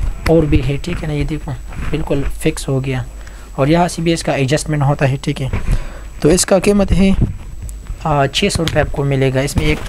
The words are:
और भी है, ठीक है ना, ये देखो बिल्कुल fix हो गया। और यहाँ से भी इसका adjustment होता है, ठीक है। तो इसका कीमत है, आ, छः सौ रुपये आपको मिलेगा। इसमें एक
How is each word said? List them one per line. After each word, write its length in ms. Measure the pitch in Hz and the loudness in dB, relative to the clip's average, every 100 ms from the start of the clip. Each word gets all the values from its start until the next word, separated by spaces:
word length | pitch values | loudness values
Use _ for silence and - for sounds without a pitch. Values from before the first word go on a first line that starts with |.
| - - - | -2 -2 4
और 160 | 165 151 | 4 6
भी 140 | 156 | 2
है, 160 | 131 139 | 2 -2
ठीक 200 | - 175 | -4 -4
है 100 | 160 | -4
ना, 60 | |
ये 100 | 147 139 | -2 -2
देखो 260 | 151 - 127 - - - | -4 -6 -10 -8 -6 -2
बिल्कुल 320 | 151 - 143 | -2 0 0
fix 440 | 127 - 156 156 - | 0 0 -2 -2 -2
हो 120 | 135 | -2
गया। 240 | 135 127 120 - - - - - | -2 -4 -6 -12 -14 -16 -12 -2
और 120 | 139 | 2
यहाँ 180 | 170 175 | 4 2
से 140 | - | 0
भी 100 | 165 | 0
इसका 220 | 165 - | 0 -2
adjustment 480 | 139 135 151 - 151 | -2 0 0 0 0
होता 240 | 139 143 139 | 2 2 0
है, 100 | 139 | 0
ठीक 220 | - - | -4 -4
है। 100 | 131 - - - - - - - | -2 -2 0 0 -2 -12 -14 0
तो 80 | 147 | 2
इसका 280 | 180 - 190 | 4 4 2
कीमत 320 | 202 208 190 | 4 2 4
है, 220 | 170 196 190 - - - - - - - - | 4 4 4 0 -2 -12 -10 -10 -10 -10 -6
आ, 220 | - 147 135 | 0 2 2
छः 220 | 143 196 | 2 0
सौ 140 | - | 0
रुपये 180 | 160 156 | 0 0
आपको 240 | 143 - | 0 0
मिलेगा। 360 | 139 135 135 131 | 0 2 2 2
इसमें 220 | 139 - | 0 0
एक 140 | 147 156 | 0 0